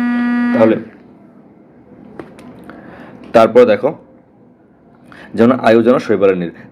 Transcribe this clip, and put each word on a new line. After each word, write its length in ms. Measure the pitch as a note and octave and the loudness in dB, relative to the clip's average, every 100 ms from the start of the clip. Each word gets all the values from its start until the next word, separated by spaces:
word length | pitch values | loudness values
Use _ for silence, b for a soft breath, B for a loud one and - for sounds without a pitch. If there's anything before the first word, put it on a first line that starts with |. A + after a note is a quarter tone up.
| A#3+ A#3+ A#3+ A#3+ A#3+ | -4 -4 -4 -4 -2
তাহলে 220 | A#3+ - - - - - _ _ _ _ _ _ _ _ - - - - - - - - B B B B - - | 0 0 -2 -8 -20 -20 _ _ _ _ _ _ _ _ -20 -20 -20 -20 -20 -20 -20 -20 B B B B -20 -2
তারপর 320 | A#2 A2+ A#2+ A#2 | 0 4 4 4
দেখো 280 | G#2 C#3 E3 _ _ _ _ _ _ _ _ _ _ B B B G2 | 2 -4 -8 _ _ _ _ _ _ _ _ _ _ B B B 0
যেমন 160 | A#2 | 0
আয়ু 320 | B2+ A#2 A2+ | 2 2 2
যেন 160 | A2+ B2 | 2 0
শৈবালের 380 | - G2+ G2 F#2 | -2 -2 0 -2
নীর। 140 | E2+ B B | -6 B B